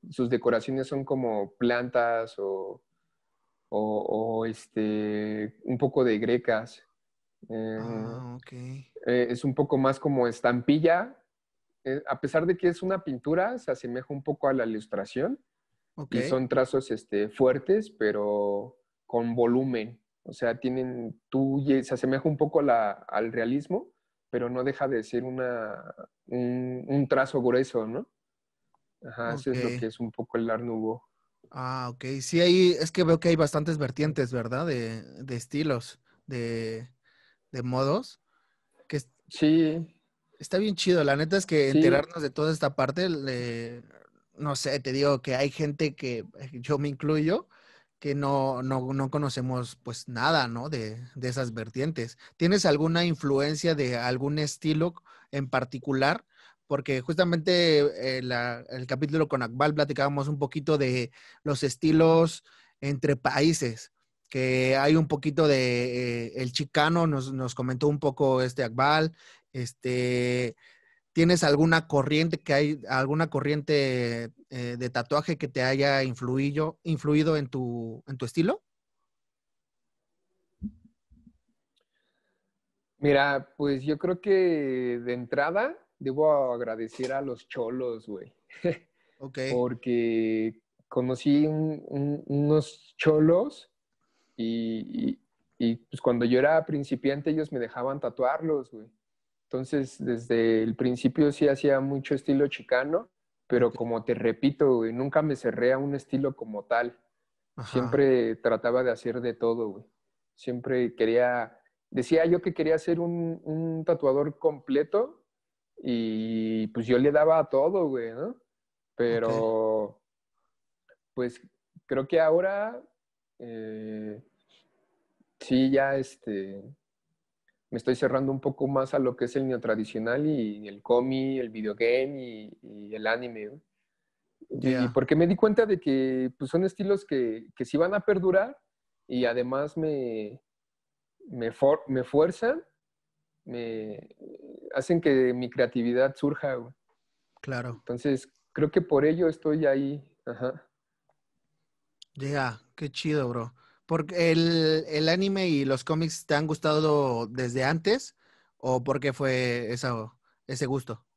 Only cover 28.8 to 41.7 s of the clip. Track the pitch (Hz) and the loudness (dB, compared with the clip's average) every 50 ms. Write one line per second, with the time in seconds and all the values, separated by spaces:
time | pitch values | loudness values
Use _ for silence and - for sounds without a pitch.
28.8 | _ _ _ _ - 120 113 - 117 117 117 139 131 139 127 123 123 120 123 123 | _ _ _ _ -20 -16 -10 -8 -6 -6 -6 -4 -4 -4 -2 -2 -2 -4 -4 -4
29.8 | 120 113 110 - 120 110 - - 117 _ - 117 113 113 113 113 120 120 113 110 | -6 -6 -6 -6 -10 -10 -8 -10 -12 _ -4 -2 -2 -2 -2 -4 -4 -6 -6 -4
30.8 | 110 110 113 127 _ _ _ _ _ _ _ _ _ _ - 135 127 127 127 131 | -4 -4 -6 -8 _ _ _ _ _ _ _ _ _ _ -12 -10 -8 -6 -6 -6
31.8 | 127 123 120 127 - 127 135 135 127 - - 165 175 180 175 185 185 180 175 - | -8 -8 -10 -10 -10 -8 -8 -8 -6 0 2 4 6 6 8 8 6 6 6 2
32.8 | - 165 - - 175 160 165 165 - 175 170 160 160 143 - 156 151 160 165 151 | -2 -4 0 0 4 4 4 4 4 2 4 4 2 2 2 -2 -2 -2 -2 -2
33.8 | 147 127 123 - 147 156 147 - 135 120 127 123 113 113 123 131 165 170 143 123 | -2 -4 -2 -2 -2 -2 0 0 -2 -2 -2 -4 -4 -4 -4 -4 -2 -2 -2 -4
34.8 | 117 113 113 110 82 64 65 78 127 135 127 117 - _ - 143 156 151 135 117 | -4 -4 -6 -8 -12 -14 -16 -16 -10 -8 -8 -8 -8 _ -4 -2 0 0 -2 -2
35.8 | - - - _ _ _ _ _ _ - 135 123 117 117 117 113 113 110 113 110 | -4 -10 -18 _ _ _ _ _ _ -10 -8 -6 -6 -4 -4 -4 -6 -6 -8 -8
36.8 | 123 - _ _ _ _ _ _ _ _ _ _ _ _ - 131 123 123 123 127 | -12 -16 _ _ _ _ _ _ _ _ _ _ _ _ -10 -8 -6 -2 0 0
37.8 | 135 135 151 214 262 - - _ _ _ _ _ _ _ _ _ _ _ _ _ | 2 2 2 0 -2 -6 -18 _ _ _ _ _ _ _ _ _ _ _ _ _
38.8 | _ _ - 147 - _ _ _ _ _ - - 160 151 156 165 165 156 156 165 | _ _ -6 -6 -6 _ _ _ _ _ -4 2 4 4 6 6 4 2 0 -2
39.8 | 165 - _ _ _ _ _ _ _ _ _ _ 160 - - 185 208 214 196 160 | -6 -10 _ _ _ _ _ _ _ _ _ _ -10 -4 -2 -2 0 0 -2 0
40.8 | - 190 180 170 147 143 139 143 156 160 185 196 190 - 165 151 143 135 | 2 4 4 4 6 4 4 2 2 2 2 0 0 2 4 4 4 6